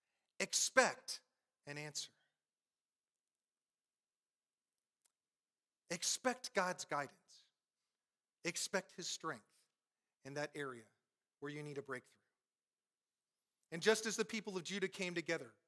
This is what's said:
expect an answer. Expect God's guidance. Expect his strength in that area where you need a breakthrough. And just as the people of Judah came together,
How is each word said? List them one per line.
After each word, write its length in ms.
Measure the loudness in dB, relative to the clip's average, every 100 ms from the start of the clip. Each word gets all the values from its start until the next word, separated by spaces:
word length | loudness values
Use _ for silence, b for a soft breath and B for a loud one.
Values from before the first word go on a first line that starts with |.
| _ _ _ _
expect 800 | 0 2 6 8 8 4 -6 -8 -10 _ _ _ -10
an 100 | -8
answer. 320 | -6 -8 -10 _ _ _ _ _ _ _ _ _ _ _ _ _ _ _ _ _ _ _ _ _ _ _ _ _ _ _ _ _ _ _ _ _ _ _ _ _ _
Expect 600 | -2 0 2 0 0 0 2
God's 280 | 2 0
guidance. 280 | -2 -2 -4 -10 _ -20 -20 _ _ _ _ _ _ _ _ _
Expect 500 | -4 -2 0 -2 -2 -8
his 100 | -6
strength 360 | -4 -6 -8 -12 _ _ _ _ _ _ _ -10
in 80 |
that 160 | -4 -4 -4
area 260 | -8 -8 -16 _ _ _ _ _
where 100 | -8
you 100 | -6
need 160 | -6 -8
a 60 |
breakthrough. 260 | -6 -8 -8 _ _ _ _ _ _ _ _ _ _ _ _ _ _ _ _
And 120 | 2
just 240 | 4 4 2
as 80 | -2
the 100 | -2
people 320 | -2 -4 -6
of 60 |
Judah 240 | -6 -2 -2
came 260 | -2 -2
together, 400 | -2 -2 -4 -4 -16